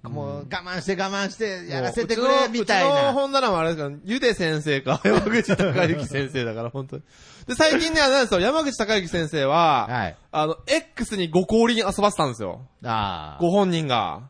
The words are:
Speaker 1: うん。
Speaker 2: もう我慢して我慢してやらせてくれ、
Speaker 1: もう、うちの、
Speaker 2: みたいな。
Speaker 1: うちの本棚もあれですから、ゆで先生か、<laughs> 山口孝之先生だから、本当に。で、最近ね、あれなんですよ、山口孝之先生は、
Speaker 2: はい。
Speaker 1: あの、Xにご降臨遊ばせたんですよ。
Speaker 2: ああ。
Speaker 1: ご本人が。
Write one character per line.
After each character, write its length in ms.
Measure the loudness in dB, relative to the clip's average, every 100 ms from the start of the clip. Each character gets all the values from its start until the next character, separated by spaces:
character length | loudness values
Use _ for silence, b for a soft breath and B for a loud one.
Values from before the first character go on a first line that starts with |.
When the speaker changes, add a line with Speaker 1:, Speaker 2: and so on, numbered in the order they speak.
Speaker 1:
う 40 | -10
ん。 40 |
Speaker 2:
も 280 | -8 -8 -10
う 60 | -8
我 120 | -10
慢 180 | -6 -6
し 20 |
て 160 | -4 -4
我 220 | -2 -4 -6
慢 40 |
し 60 | -4
て 300 | -6 -6 -8
や 140 | -6
ら 100 | -4
せ 160 | -4 -2
て 80 |
く 60 | 0
れ、 60 | 2
Speaker 1:
も 60 |
う、 20 | 4
う 20 | 2
ち 40 |
の、 80 | 0
Speaker 2:
み 60 | 2
た 140 | 4
い 40 |
な。 60 | 4
Speaker 1:
う 40 | 4
ち 40 |
の 80 | 2
本 180 | 2 0
棚 180 | 2 2
も 80 | 2
あ 40 |
れ 80 | 0
で 60 | -2
す 60 |
か 60 | -6
ら、 80 | -8
ゆ 160 | -6 0
で 140 | 2
先 280 | 2 0 0
生 180 | 0 0
か、 180 | 0 0
<laughs> 40 |
山 160 | 4 2
口 340 | 4 0 2 0
孝 300 | 2 2 0
之 200 | 0 -2
先 240 | -4 -4
生 140 | -4
だ 100 | -4
か 80 | -4
ら、 80 | -6
本 160 | -8 -10
当 100 | -12
に。 60 | -16 B B B -10
で、 80 |
最 260 | 2 4 4
近 120 | 2
ね、 80 | 2
あ 40 | 4
れ 60 |
な 60 | 4
ん 20 |
で 40 | 2
す 60 |
よ、 60 | 2
山 240 | 2 2
口 120 | -2 -2
孝 180 | 0 0
之 120 | 0
先 200 | -4 -2
生 180 | 0 2
は、 400 | 4 4 2 0
Speaker 2:
は 200 | -2 -4
い。 80 | -6 _
Speaker 1:
あ 160 | -2 -2
の、 120 | -4 0
X 500 | -2 -2 -10 -6 -4
に 120 | 0
ご 160 | 0 2
降 200 | 4 4
臨 100 | 2
遊 60 | 0 2
ば 80 | 0
せ 80 | 2
た 80 | -4
ん 20 |
で 40 |
す 80 | -2
よ。 180 | -8 -8 -16 _
Speaker 2:
あ 520 | -4 -2 -2 -6 -10 -2
あ。 40 |
Speaker 1:
ご 80 | 2
本 200 | 2 2
人 160 | 0 0
が。 380 | 0 -2 -6 -14